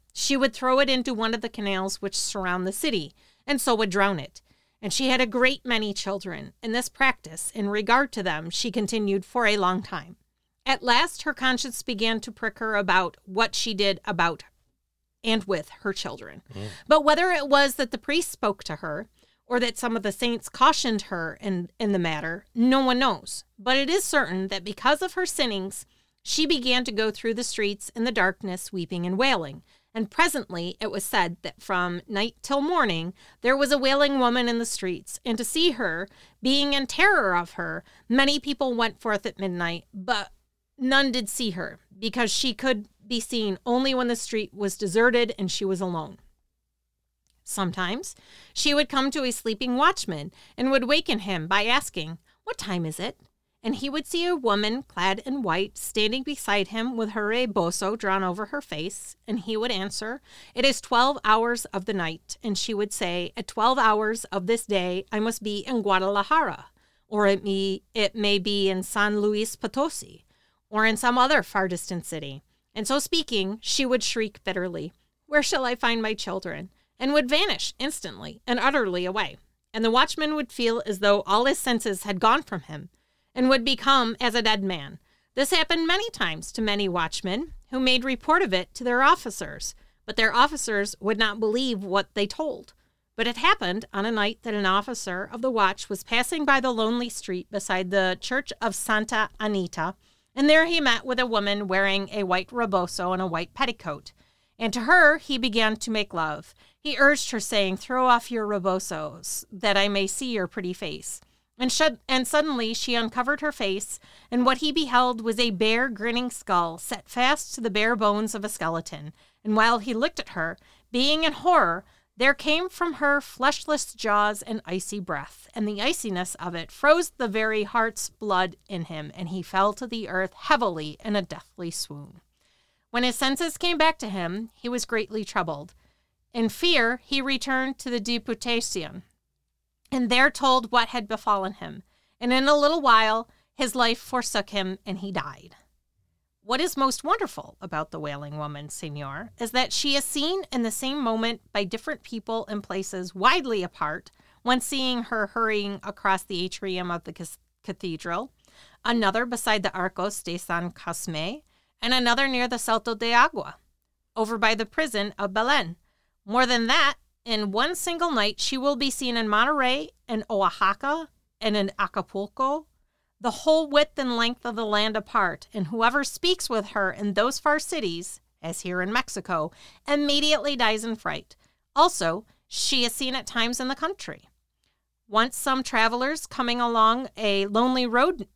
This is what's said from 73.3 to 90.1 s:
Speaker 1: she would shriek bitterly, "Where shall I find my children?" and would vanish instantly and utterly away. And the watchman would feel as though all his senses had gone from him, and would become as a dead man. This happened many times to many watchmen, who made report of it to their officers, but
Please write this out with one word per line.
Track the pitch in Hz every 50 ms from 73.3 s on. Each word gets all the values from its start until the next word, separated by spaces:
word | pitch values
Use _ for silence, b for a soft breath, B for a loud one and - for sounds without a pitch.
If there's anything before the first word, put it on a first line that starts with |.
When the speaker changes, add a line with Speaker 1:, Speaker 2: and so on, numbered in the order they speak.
| 240 202 190 190 214 226
Speaker 1:
she | - - - - 262
would | 247 254 226
shriek | - - - 233 220 208 - - -
bitterly, | 196 185 180 180 180 170 160 147 165 - _ _ _ _ _ _
"Where | - 294 294 285
shall | - 370 269 262
I | 240 247
find | - 254 233 233 226
my | 220 220 220
children?" | - - 190 185 190 - 175 160 147 180 - _ _ _ _ _ -
and | 254 269
would | 294 302 254
vanish | 247 294 320 415 381 247 - - - - -
instantly | 254 294 - - - 160 104 87 - 76 - - -
and | - 240 233
utterly | 226 277 285 269 220 190 180 180 180
away. | 180 190 214 185 - - - _ _ _ _ _ _ -
And | 226 226
the | 226
watchman | 233 254 311 311 - 311 311 302 302
would | 302 262 - -
feel | - 233 226 226 233 -
as | 214 196 185
though | 202 202 202 208 -
all | 185 202 220 247
his | 269 320 -
senses | - 262 233 226 - 220 190 - -
had | 208 196 180
gone | 233 220 247 320 -
from | - 202 160
him, | - - 156 147 - - _ _ _ _ _ _ _ _ -
and | 254 254 262
would | 269 254 226
become | 269 262 - - 277 277 262 240 226 226 -
as | 247 233 226
a | 240 220
dead | 220 214 202 196
man. | 190 180 151 139 143 - - _ _ _ _ _ _ -
This | 254 277 -
happened | 359 330 311 - 339 330 330
many | 330 359 403 453 466
times | - - 202 170 156 160 - - -
to | 233
many | 220 214 202 208 202
watchmen, | 185 175 175 160 160 - - - 185 196 247 339 311 - - - -
who | 254 262
made | 254 254 254 247 247
report | 269 254 - - 302 320 370
of | 381 208 185
it | 180 175 - -
to | - 240
their | 247 240 247
officers, | 269 302 359 - - 220 - - 180 - - - - - - - _ _ _ _ -
but | 220